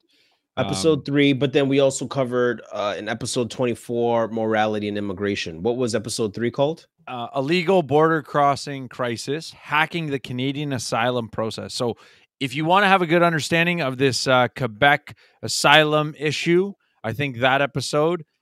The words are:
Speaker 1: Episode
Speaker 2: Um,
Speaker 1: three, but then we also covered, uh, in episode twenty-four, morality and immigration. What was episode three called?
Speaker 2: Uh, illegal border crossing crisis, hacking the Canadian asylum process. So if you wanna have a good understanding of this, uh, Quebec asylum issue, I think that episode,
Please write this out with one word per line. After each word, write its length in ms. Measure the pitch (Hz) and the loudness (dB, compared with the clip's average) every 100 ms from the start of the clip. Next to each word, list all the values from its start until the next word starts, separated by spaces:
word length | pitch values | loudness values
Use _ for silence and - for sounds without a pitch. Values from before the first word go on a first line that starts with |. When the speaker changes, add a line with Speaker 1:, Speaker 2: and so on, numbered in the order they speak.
| _ _ _ _ _ - | _ _ _ _ _ -6
Speaker 1:
Episode 420 | 131 147 160 151 | -4 0 2 2
Speaker 2:
Um, 40 | - | 0
Speaker 1:
three, 260 | 143 143 | 2 4
but 220 | 131 139 | 2 0
then 160 | 147 139 | 2 2
we 100 | 139 | 4
also 260 | 135 127 131 | 2 0 -6
covered, 560 | 139 123 123 123 117 - | -4 -2 0 0 -2 -8
uh, 220 | 104 101 90 | -4 -4 -4
in 100 | 107 | -6
episode 420 | 113 120 131 113 | -6 -4 -4 -4
twenty-four, 760 | - 123 110 - 120 117 117 110 | -2 -4 -4 -6 -2 0 0 0
morality 600 | 113 110 110 110 107 104 | -2 0 2 0 0 -4
and 80 | 104 | -4
immigration. 640 | 101 92 101 101 87 80 | -6 -4 -2 -2 -6 -4
What 160 | 104 120 | -2 0
was 180 | 123 110 | -2 -4
episode 380 | 113 - 110 | -4 -4 -4
three 180 | 113 120 | -2 -4
called? 360 | 117 143 165 _ _ - | 0 -2 -2 _ _ -14
Speaker 2:
Uh, 200 | 127 117 | -12 -8
illegal 480 | 139 139 180 160 190 | -4 0 0 2 2
border 400 | 139 143 160 160 | 4 4 4 2
crossing 680 | - 151 143 135 - 139 127 | -2 2 2 0 -6 -12 -10
crisis, 600 | - 123 113 - 151 - | -6 -4 -4 -6 -8 -8
hacking 560 | - - 147 156 170 156 | -16 -2 0 0 -2 -4
the 120 | 139 | -6
Canadian 540 | - 123 131 139 147 | -6 -4 -4 -4 -4
asylum 560 | 127 - 120 123 123 113 | -6 -4 -2 0 -2 -6
process. 440 | - 110 104 98 | -6 -6 -8 -10
So 220 | - 120 104 - _ _ - | -4 -4 -6 -14 _ _ -8
if 120 | 135 135 | -6 -2
you 100 | 160 | 2
wanna 240 | 190 202 | 4 4
have 120 | 190 | 4
a 60 | 175 | 4
good 160 | 175 | 4
understanding 560 | 170 160 - 165 170 175 | 4 2 0 2 2 0
of 180 | 135 127 | -2 0
this, 300 | 139 120 135 | 0 2 2
uh, 220 | 127 120 | 4 2
Quebec 680 | - 123 104 143 143 - - _ _ | -2 -6 2 2 2 -2 -20 _ _
asylum 720 | 113 - 156 151 151 151 151 - | -8 2 6 6 6 2 0 -4
issue, 540 | 151 135 170 170 202 - _ _ 110 | -4 -2 2 2 2 -6 _ _ -8
I 80 | |
think 260 | 110 143 117 | -4 -4 0
that 220 | 131 139 | 2 2
episode, 640 | 139 143 - 147 156 170 - _ | 0 -4 -2 0 0 0 -8 _